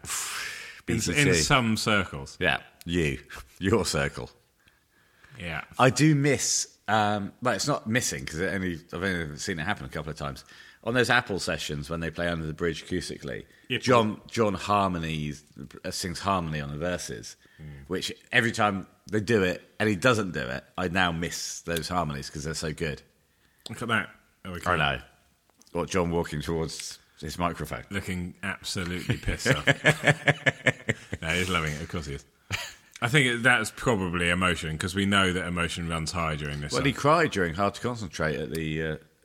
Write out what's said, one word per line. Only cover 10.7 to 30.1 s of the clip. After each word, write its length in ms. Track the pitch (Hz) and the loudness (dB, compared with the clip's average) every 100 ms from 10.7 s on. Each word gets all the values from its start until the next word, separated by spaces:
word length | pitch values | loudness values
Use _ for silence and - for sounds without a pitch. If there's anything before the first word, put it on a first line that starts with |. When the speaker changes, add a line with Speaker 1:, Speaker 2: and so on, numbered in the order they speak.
| - | -10
Speaker 1:
On 100 | - | 0
those 160 | 127 117 | 2 4
Apple 300 | 123 - 92 | 4 2 -2
sessions 500 | - 78 - 76 71 | -2 -2 -4 -6 -4
when 100 | 82 | -4
they 80 | 82 | -4
play 160 | 78 87 | -2 -2
Under 180 | 85 80 | -2 -4
the 80 | |
Bridge 320 | 78 87 80 - | -2 -2 -2 -4
acoustically, 600 | 92 - - 71 57 - _ - | -4 -4 -8 -8 -10 -12 _ -6
Speaker 2:
Yeah, 80 | 120 | -2
Speaker 1:
John, 400 | - 123 107 104 | 4 6 6 0
Speaker 2:
Paul. 80 | - | -6
Speaker 1:
John 240 | - 107 92 | 0 2 2
harmonies, 880 | - 104 98 90 82 80 76 71 - - 67 - - | 2 4 4 0 -2 -2 -4 -6 -12 -18 -18 -12 -8
uh, 60 | |
sings 280 | 90 95 80 | -6 -6 -4
harmony 400 | 98 98 82 78 | 0 0 0 -4
on 100 | 71 | -6
the 60 | 73 | -4
verses, 600 | 85 87 - 62 57 - _ - | -4 -4 -6 -10 -12 -18 _ -18
Speaker 2:
Mm. 40 | 76 71 67 | -16 -14 -6
Speaker 1:
which 240 | 90 - - _ | -4 -4 -8 _
every 200 | 123 117 | 2 2
time 360 | 110 104 98 90 _ - | 4 2 2 -4 _ -4
they 80 | 107 | -2
do 220 | 101 113 | 4 4
it, 180 | 92 87 - - | 4 2 -6 -2
and 80 | 107 | 0
he 80 | 98 | 4
doesn't 360 | 127 110 98 | 4 2 0
do 100 | 80 | -4
it, 220 | 62 65 - - | -4 -6 -8 -4
I 100 | 90 | -2
now 220 | 90 90 | 2 2
miss 500 | 82 85 - - - | 2 -4 -4 -8 -8
those 260 | - 85 78 | -4 -4 -2
harmonies 420 | 90 78 71 69 | -2 -2 -4 -8
'cause 140 | 78 | -8
they're 100 | 71 76 | -6 -6
so 180 | 80 | -6
good. 280 | 76 80 69 - _ _ _ _ _ - | -4 -4 -6 -12 _ _ _ _ _ -16
Speaker 2:
Look 120 | 113 | -10
at 40 | 117 | -2
that. 220 | 110 92 - _ _ 98 | -2 -2 -8 _ _ -12
Oh, 60 | |
okay. 180 | 87 87 | -4 0
Speaker 1:
I 40 | 87 | 2
know. 240 | 73 65 - _ _ _ _ _ _ | 4 0 -6 _ _ _ _ _ _
What, 160 | 85 78 | -4 -2
John 200 | 95 85 | 0 2
walking 300 | 85 82 76 | 2 0 -4
towards 560 | 73 82 80 - - - _ - | -2 -2 -4 -6 -12 -14 _ -12
his 160 | 80 82 | -10 -4
microphone? 440 | 87 85 76 58 - | -2 -2 -6 -8 -8
Speaker 2:
Looking 420 | 98 92 90 87 - | -8 -6 -6 -6 -8
absolutely 720 | 101 - - 104 87 90 - - | -8 -8 -6 -6 -4 -4 -2 -2
pissed 300 | - 80 123 | -2 -2 2
off. 180 | 135 - | 2 2
Speaker 1:
<laughs> 1300 | 135 143 151 - | 2 2 4 2